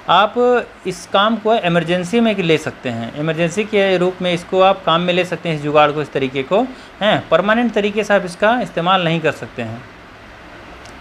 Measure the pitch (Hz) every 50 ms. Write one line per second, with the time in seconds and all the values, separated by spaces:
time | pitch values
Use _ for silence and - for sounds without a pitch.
0 | - - 165 180 208 214 - 240 247 247 247 233 - - - - - 190 175 -
1 | - - - 196 202 220 233 208 - 214 226 220 175 175 170 175 160 165 175 180
2 | 180 175 233 233 233 226 208 190 180 165 156 147 - 135 113 - - 127 117 113
3 | 117 117 117 147 151 160 160 160 175 165 170 208 220 208 - 202 196 196 185 175
4 | 180 180 185 - 180 180 175 170 175 - 185 185 185 190 190 190 - 170 160 165
5 | 175 180 175 180 180 180 170 156 - 170 160 147 143 151 147 151 151 147 143 151
6 | 147 - - 143 135 131 131 139 131 - 185 208 262 262 - - - - - -
7 | 190 214 190 135 104 - - 165 185 208 220 233 247 226 - 214 202 208 208 220
8 | 202 208 202 196 180 180 175 - 208 214 240 254 208 170 - 170 165 180 190 185
9 | 175 160 165 165 156 147 - - 131 110 - - 117 110 113 113 - - - -
10 | - - - - - - - - - - - - - - - - - - - -